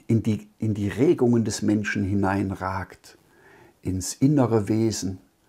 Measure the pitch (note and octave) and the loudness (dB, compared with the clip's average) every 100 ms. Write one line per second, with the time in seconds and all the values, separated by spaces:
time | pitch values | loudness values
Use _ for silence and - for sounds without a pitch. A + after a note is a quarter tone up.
0 | - A2+ A2+ G2+ - _ A2 G#2 G2+ F#2 | 0 0 2 -4 -6 _ -4 -2 -4 2
1 | F3 E3+ B2 A#2+ A2 - G#2 G#2+ G#2 G#2+ | 2 4 4 2 0 -2 0 0 0 -4
2 | G2 G2+ F#2+ G2 G2+ F#2 F#2 F#2+ F#2 - | -2 0 0 0 -2 -4 -6 -6 -8 -14
3 | - - _ _ - - - _ - F#2 | -20 -20 _ _ -20 -20 -20 _ -6 -6
4 | F2+ - C3+ D3 A#2 A2+ G2+ A2 A2+ G#2 | -6 0 2 4 2 2 2 0 0 -2
5 | F#2 F#2+ _ _ | -6 -10 _ _